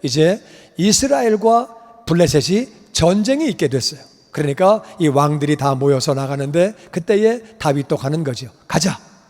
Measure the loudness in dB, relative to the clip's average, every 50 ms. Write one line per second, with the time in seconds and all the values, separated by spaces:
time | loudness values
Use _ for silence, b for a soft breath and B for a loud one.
0 | -6 -4 0 2 2 2 2 0 B B B B B B B -2 0 2 2 2
1 | 2 0 0 0 2 0 0 2 2 2 2 2 0 -2 -12 -20 -20 -20 -20 -20
2 | -6 -2 2 2 2 4 4 2 0 2 -2 -2 -2 -4 -12 -20 -20 _ _ 0
3 | 2 2 2 2 0 0 0 0 0 -2 -2 -2 -2 -2 -2 -2 -4 -4 -8 -10
4 | -20 -20 _ _ _ _ _ -4 -4 -4 0 2 2 2 2 2 B B B B
5 | 0 2 2 4 2 2 0 -2 0 -2 -2 0 0 -2 -2 0 2 2 2 2
6 | 0 -2 -4 -4 -4 -6 -6 -6 -6 -4 0 0 0 0 -2 B B B -10 -10
7 | -4 0 0 2 2 0 0 -2 -8 B B -6 -2 -2 -2 -2 -2 -4 -4 -4
8 | -4 -4 -4 -4 -4 -6 -8 -8 -12 -16 _ _ _ _ -4 -2 -2 -2 -4 -6
9 | -12 -20 -20 _ _ _